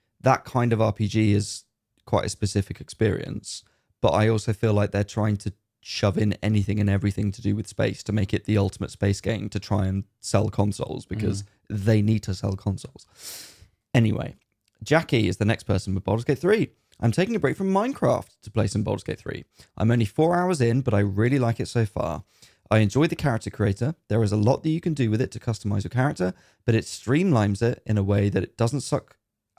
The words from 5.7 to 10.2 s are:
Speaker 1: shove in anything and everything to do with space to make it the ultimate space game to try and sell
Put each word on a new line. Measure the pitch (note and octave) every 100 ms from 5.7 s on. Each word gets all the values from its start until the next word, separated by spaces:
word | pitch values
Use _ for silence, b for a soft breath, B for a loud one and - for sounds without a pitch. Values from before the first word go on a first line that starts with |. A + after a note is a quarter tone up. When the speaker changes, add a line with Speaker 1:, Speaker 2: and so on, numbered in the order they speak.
| _
Speaker 1:
shove | - - G2+ -
in | G#2 -
anything | G#2+ G#2+ G2 G#2
and | G2+
everything | G2 G2+ G#2 G#2
to | -
do | G#2 G#2
with | -
space | - A2 -
to | -
make | G#2+ G2+
it | G#2
the | - G#2+
ultimate | G2 - F2
space | - G2+ F#2+
game | G2+ G#2+ G#2
to | G2
try | - G2+ F#2+
and | F#2+ -
sell | _